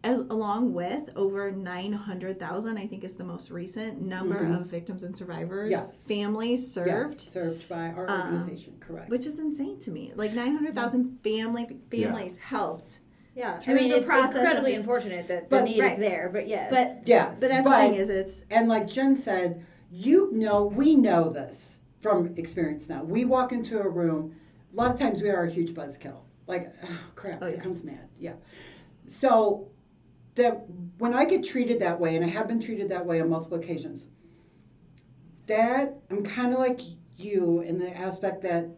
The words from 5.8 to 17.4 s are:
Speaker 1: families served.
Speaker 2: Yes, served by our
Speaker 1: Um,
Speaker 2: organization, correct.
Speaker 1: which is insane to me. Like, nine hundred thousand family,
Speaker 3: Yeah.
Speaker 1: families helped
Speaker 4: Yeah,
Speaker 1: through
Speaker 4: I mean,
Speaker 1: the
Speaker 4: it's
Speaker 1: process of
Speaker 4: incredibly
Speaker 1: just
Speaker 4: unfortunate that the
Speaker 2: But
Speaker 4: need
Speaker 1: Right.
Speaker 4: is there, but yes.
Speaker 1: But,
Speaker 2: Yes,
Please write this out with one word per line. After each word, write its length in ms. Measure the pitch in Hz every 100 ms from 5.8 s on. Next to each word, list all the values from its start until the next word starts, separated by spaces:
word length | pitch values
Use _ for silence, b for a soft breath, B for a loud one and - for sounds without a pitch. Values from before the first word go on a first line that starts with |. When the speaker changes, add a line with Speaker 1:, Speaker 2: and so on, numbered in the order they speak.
| - - -
Speaker 1:
families 640 | 208 208 214 226 247 254
served. 440 | - 175 196 294
Speaker 2:
Yes, 140 | 294 -
served 400 | 185 165 165 -
by 200 | 170 165
our 200 | 170 185
Speaker 1:
Um, 120 | 196
Speaker 2:
organization, 540 | 180 175 175 175 - -
correct. 320 | - 165 165
Speaker 1:
which 160 | 247 285
is 120 | 302
insane 380 | 311 285 339 403
to 100 | -
me. 220 | 165 -
Like, 180 | - 214
nine 220 | 226 247
hundred 200 | 302 302 254
thousand 420 | 233 254 247 -
family, 560 | 214 220 226 233 240 - -
Speaker 3:
Yeah. 220 | 233 220
Speaker 1:
families 240 | 226 180 -
helped 640 | - 240 156 165 - - _ b b
Speaker 4:
Yeah, 240 | 254 233 170
Speaker 1:
through 160 | -
Speaker 4:
I 20 | 269
mean, 100 | 254
Speaker 1:
the 60 | 247
Speaker 4:
it's 100 | -
Speaker 1:
process 300 | 262 262 262
of 40 |
Speaker 4:
incredibly 280 | 285 285 269
Speaker 1:
just 100 | 214
Speaker 4:
unfortunate 440 | 214 240 208 175 170
that 220 | 180 170
the 60 | 262
Speaker 2:
But 80 |
Speaker 4:
need 160 | 240 220
Speaker 1:
Right. 120 | 202
Speaker 4:
is 40 | -
there, 320 | 208 175 180
but 140 | 196 -
yes. 240 | 214 -
Speaker 1:
But, 320 | 262 247 - -
Speaker 2:
Yes, 320 | - - -